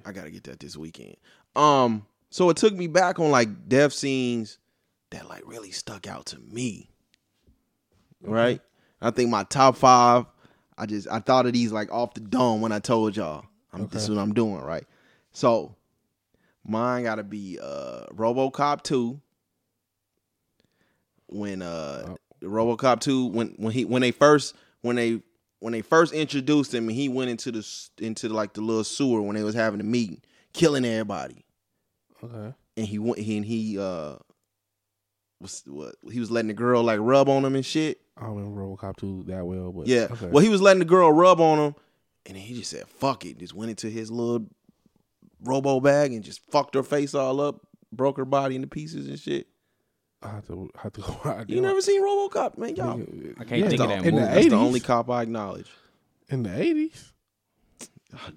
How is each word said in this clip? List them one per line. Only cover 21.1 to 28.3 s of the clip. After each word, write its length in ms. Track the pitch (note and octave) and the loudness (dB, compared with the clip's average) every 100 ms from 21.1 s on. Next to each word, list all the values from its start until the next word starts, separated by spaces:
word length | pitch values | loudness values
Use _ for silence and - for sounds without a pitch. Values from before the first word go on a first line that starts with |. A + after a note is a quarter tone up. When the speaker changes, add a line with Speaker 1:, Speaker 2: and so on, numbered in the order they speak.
| _ - | _ -16
Speaker 1:
When, 360 | G2+ G#2 F#2+ | -10 -8 -8
uh, 420 | F2 E2+ D2 C2+ E2+ F#2 _ _ | -8 -8 -8 -10 -12 -16 _ _
Speaker 2:
Oh. 40 | F2 | -6
Speaker 1:
RoboCop 540 | G#2+ A#2 A2+ C3 A#2+ | 0 0 2 2 2
two, 260 | - C3 B2 | 2 0 0
when, 220 | G2+ A2+ - | -2 -4 -4
when 160 | A2 | -4
he, 120 | A#2 | -2
when 180 | G2 B2+ | 0 2
they 80 | B2+ | 2
first, 420 | A#2 C#3+ D3 - - _ _ | 6 8 8 4 -12 _ _
when 140 | A#2+ B2 | -4 0
they, 260 | A#2 A2+ - _ _ _ | 0 -2 -6 _ _ _
when 120 | A2+ | -8
they 100 | A2+ | -6
first 300 | G#2+ D#3+ E3 | 2 4 4
introduced 600 | D#3 D3+ C#3+ C3 D3 C3+ | 2 -4 -2 2 2 2
him 160 | A#2+ A2+ | -2 -4
and 80 | A2+ | -2
he 120 | C#3 | -2
went 220 | B2+ B2+ | -2 -4
into 200 | A#2 - | -6 -6
the 60 | A2 | -8
s-, 300 | G#2 - - - | -8 -14 -16 -10
into, 300 | A2 A2 | -8 -6
like, 240 | A#2 | -4